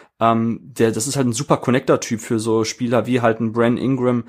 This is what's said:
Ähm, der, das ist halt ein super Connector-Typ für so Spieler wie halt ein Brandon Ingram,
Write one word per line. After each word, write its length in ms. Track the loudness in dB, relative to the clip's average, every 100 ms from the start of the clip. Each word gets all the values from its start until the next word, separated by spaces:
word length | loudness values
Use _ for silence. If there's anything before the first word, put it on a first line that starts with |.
| _ _
Ähm, 400 | 2 2 0 -4
der, 300 | -10 0 0
das 160 | 2 -4
ist 100 | -2
halt 100 | -2
ein 60 |
super 240 | -2 0 0
Connector-Typ 640 | 2 0 2 0 0 -6
für 160 | -2 -2
so 260 | 0 0
Spieler 440 | -2 -4 -2 0 0
wie 120 | 0
halt 200 | 2 0
ein 120 | -2
Brandon 320 | 0 0 0
Ingram, 400 | -2 0 0 0